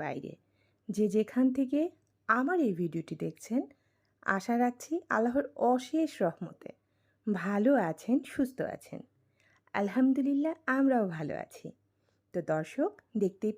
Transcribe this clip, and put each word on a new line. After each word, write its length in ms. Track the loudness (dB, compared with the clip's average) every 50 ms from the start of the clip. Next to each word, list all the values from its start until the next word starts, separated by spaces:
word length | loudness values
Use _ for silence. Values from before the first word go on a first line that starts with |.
বাইরে, 300 | -6 -6 -6 -6 -8 -12 -14 -16 _ _ _ _ _ _ _ _ _ -6 0
যে 100 | 0 2 2 2
যেখান 300 | 0 0 0 2 2 2 2 2 2
থেকে 220 | 0 0 0 0 0 -2 -4 _ _ _ _ _ _ 0
আমার 280 | 0 0 2 2 2 2 2 2
এই 60 | 0 0
ভিডিওটি 340 | -2 -2 -4 -6 -6 -8 -8 -8 -8
দেখছেন, 360 | -8 -8 -10 -8 -4 -4 -4 -4 -4 -10 _ _ _ _ _ _ _ _ _ -2 -2 -2 0
আশা 180 | 0 -2 0 2 2
রাখছি 300 | 0 -2 -4 -8 -6 -6 -6 -2 0 0
আল্লাহর 300 | 2 2 2 0 0 -2 -2 -2 0 2 2
অশেষ 400 | 2 2 0 -2 -2 0 0 -2 -2 -2 -2
রহমতে 440 | -2 -2 -4 -10 -14 -14 -16 -18 -20 -20 _ _ _ _ _ _ _ _ _ _ -4
ভালো 440 | -4 -2 -2 -2 0 2 4 6 6 4 4 2
আছেন, 280 | -2 -4 -2 0 0 0 0 -2 -2
সুস্থ 240 | -2 -2 -2 -2 -4 -6 -6 -8
আছেন। 260 | -10 -12 -14 -14 -14 -14 _ _ _ _ _ _ _ _ _ _ _ _ _ -2
আলহামদুলিল্লাহ, 800 | -2 -2 0 2 4 4 4 4 2 2 2 2 0 0 -2 -4 -4 _ 0 2 4
আমরাও 280 | 4 4 4 4 2 0 -2 -4
ভালো 160 | -6 -6 -6 -8 -8
আছি। 220 | -10 -14 -16 -16 -16 -16 _ _ _ _ _ _ _ _ _ _ _ -6
তো 60 | -4 -2 0 -2
দর্শক, 380 | -2 -2 -4 -2 -2 -2 -2 -2 -6 -12 _ -2 0 0
দেখতেই 300 | 0 0 -2 -4 -4 -2